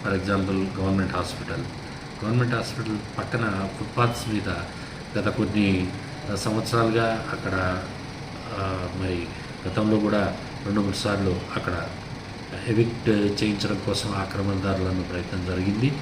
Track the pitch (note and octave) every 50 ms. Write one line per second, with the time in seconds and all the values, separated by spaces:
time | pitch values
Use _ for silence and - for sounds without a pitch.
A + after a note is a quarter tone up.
0 | - G2+ G2 F#2 F2+ G2+ G2+ G2 F#2+ F#2+ F#2+ F#2+ F#2+ G2 G2 G2+ F#2+ F#2+ F#2+ F#2+
1 | F#2+ F#2 F#2 F2+ F2+ - - - - - - F#2 - - - - - - - -
2 | - - - - G#2 G#2+ A#2 B2 B2 A#2+ B2 A2 - - - - A2 A2 G#2+ G#2
3 | - - - - - - - A#2+ A2+ G#2+ F#2+ F#2+ G2 F#2+ - - G#2+ - - B2
4 | A#2+ A#2 A#2+ - - A2+ G#2+ G2+ F#2+ G2+ E2+ D#2 - - - - - - - -
5 | - - - G#2 F#2+ G#2+ - - G#2+ F#2+ G2+ G#2+ G2+ G2 G2 F#2 F#2 F#2 - -
6 | - - - - - G2 G#2 F#2+ - A2 G#2+ A2+ - - B2 A#2 A2+ A2+ A2 A2+
7 | A2+ A2+ A2+ G#2+ - - - - - G2+ F#2+ F#2 F#2 F#2 F2+ F#2 F#2+ - - -
8 | - - - - - - - - - A#2+ A2 G2 G2 F#2+ F#2 F#2 F2+ F2 F2+ F#2
9 | F#2+ F#2 F2+ F2 F2 E2+ - - - - - - - F#2 F2+ G#2+ G#2+ G#2+ A2 G#2
10 | G#2 G#2 G#2 G#2 G2 F2 F2+ - - - - - - G2 G2+ G#2+ G2 G2 F#2+ -
11 | - G#2+ G2+ G2 G2 F#2+ F2 F2+ - - - F#2+ - F#2 F2+ E2+ D#2+ E2 - -
12 | - - - - - - - - - - - - - A#2 A2 A2 A#2 A#2 - -
13 | - A2+ G#2+ G#2 G#2 G2+ G2+ - A2 G#2+ G#2 G2 - G2+ G#2 G2 - A2 G2 -
14 | - G#2 G2+ G2 F#2+ F#2+ - G2 G2 G2+ G2 F#2+ F#2 G2 F#2+ F#2 F#2 F#2 F#2 F#2
15 | F2 E2+ F2+ F2+ F2 - - F#2 F2+ F#2 F2+ F#2 F#2 G2 G2+ G#2+ B2 D3 D3 D3